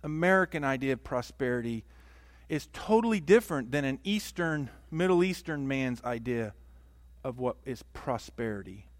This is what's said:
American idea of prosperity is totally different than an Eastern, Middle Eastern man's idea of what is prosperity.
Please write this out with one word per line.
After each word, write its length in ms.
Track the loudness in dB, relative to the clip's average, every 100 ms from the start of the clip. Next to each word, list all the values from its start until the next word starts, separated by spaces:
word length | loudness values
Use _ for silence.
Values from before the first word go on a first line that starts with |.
American 600 | -4 0 4 4 2 -2
idea 300 | -2 0 0
of 100 | -2
prosperity 800 | -2 -4 -4 -4 -2 0 -2 -6 -8 -20 -20 -20 -20 -20 -6
is 200 | -6 -6
totally 480 | -12 2 4 4 0
different 500 | 6 6 6 -4 0
than 140 | -2
an 160 | 0 -2
Eastern, 640 | -2 -2 -4 -4 -2 0 -4 -10 -8
Middle 340 | 0 4 4
Eastern 420 | 4 0 -6 -4 0
man's 360 | 0 0 -2
idea 500 | -4 -4 -2 -2 -2 -8 -20 -20 -20 -20 -20 -10
of 160 | -8 -2
what 180 | -4 -4
is 180 | -8 -10 -10
prosperity. 960 | -10 -4 -4 -6 -6 -6 -6 -10 -16 -20